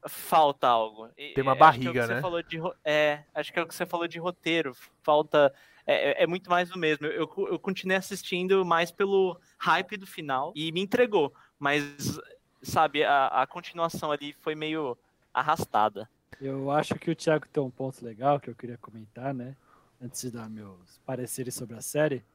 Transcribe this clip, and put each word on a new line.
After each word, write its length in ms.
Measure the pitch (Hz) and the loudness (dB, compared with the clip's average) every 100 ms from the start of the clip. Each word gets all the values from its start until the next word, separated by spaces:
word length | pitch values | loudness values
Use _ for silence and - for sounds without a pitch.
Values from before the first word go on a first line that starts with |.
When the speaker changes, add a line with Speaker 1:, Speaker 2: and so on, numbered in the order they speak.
| 156 | -12
Speaker 1:
falta 600 | - - 170 151 139 135 | -14 2 4 6 4 2
algo. 400 | 117 110 107 113 - | 4 2 -6 -20 -16
E, 160 | 143 | -8
Speaker 2:
Tem 80 | - | -4
uma 140 | 131 131 | 0 8
Speaker 1:
é, 60 | |
acho 160 | 156 127 | 8 8
que 60 | 127 | -2
é 40 | |
o 20 | |
Speaker 2:
barriga, 80 | 123 | -2
Speaker 1:
que 40 | 117 | -2
você 60 | |
Speaker 2:
né? 60 | 117 | -2
Speaker 1:
falou 220 | 180 170 | -4 -6
de 160 | 165 165 | -6 -6
ro-, 160 | 170 - | -8 -6
é, 380 | - 151 151 147 147 | -2 2 2 0 -6
acho 180 | - 147 | -8 -6
que 60 | - | -4
é 40 | |
o 40 | 165 | -4
que 80 | |
você 120 | - 180 | -4 -6
falou 220 | 175 170 | -4 -6
de 100 | 165 | -6
roteiro, 560 | 170 175 - 165 147 123 - _ | -8 -4 -2 0 -2 -8 -20 _
falta, 500 | - 151 156 151 139 - - _ - | 2 2 4 6 6 4 -20 _ 0
é, 240 | 143 139 | 2 2
é, 140 | - | 2
é 20 | 170 | 0
muito 240 | 180 185 | 0 0
mais 180 | 175 175 | 0 0
do 100 | 185 | -2
mesmo. 280 | 160 151 151 | 0 0 -2
Eu, 240 | 151 160 - | -4 -6 -4
eu, 120 | 196 | -4
eu 60 | 175 | -4
continuei 380 | - 185 185 190 | -4 -6 -2 -2
assistindo 640 | 190 190 - 180 185 190 | -2 -12 -6 -6 2 2
mais 260 | 180 165 170 | 4 2 0
pelo 480 | - 196 196 185 170 _ _ | -2 0 4 2 -2 _ _
hype 380 | - 165 190 214 | 0 0 0 -10
do 100 | 190 | -14
final 460 | - 156 131 147 196 | -12 -4 -2 -4 -6
e 160 | 160 | -4
me 80 | 165 | -2
entregou, 520 | 196 247 247 208 139 - _ _ | -2 2 4 4 0 -2 _ _
mas, 600 | 143 147 143 143 135 147 - - _ _ | 0 0 -2 -6 -8 -8 -12 -20 _ _
sabe, 420 | - - 156 147 | -4 2 2 2
a, 220 | 135 143 135 | 2 4 2
a 180 | 101 131 | 2 -2
continuação 640 | 175 170 170 165 - 160 | -4 -12 -4 -4 -2 -4
ali 240 | 147 147 147 | -4 -6 -10
foi 140 | - | -8
meio 420 | 156 156 156 143 120 _ _ _ | -6 -4 -4 -4 -8 _ _ _
arrastada. 760 | - 139 165 - 110 107 101 110 _ _ - | -4 0 0 0 2 2 0 -16 _ _ -12
Speaker 3:
Eu 300 | 135 135 135 | -8 -6 -2
acho 240 | 143 151 | 0 0
que 160 | - - | -4 -4
o 40 | 160 | -2
Thiago 300 | - 156 - | 2 0 0
tem 100 | - | -4
um 80 | 135 | -4
ponto 320 | - 135 131 | -4 -8 -8
legal 360 | 120 104 135 143 | -14 -2 0 0
que 80 | - | -2
eu 60 | |
queria 240 | 113 120 120 | -14 -14 -14
comentar, 560 | - 110 107 - 131 | -16 -18 -18 -10 -8
né? 200 | 135 123 139 _ _ _ _ | -8 -10 -16 _ _ _ _
Antes 220 | 123 - | -14 -10
de 80 | 127 | -10
dar 180 | 117 110 | -10 -14
meus 500 | 107 104 92 90 _ | -14 -16 -20 _ _
pareceres 500 | - 127 123 - 123 | -10 -8 -8 -8 -10
sobre 220 | - 120 113 | -8 -12 -12
a 60 | |
série. 420 | - 147 151 131 _ | -6 0 0 0 _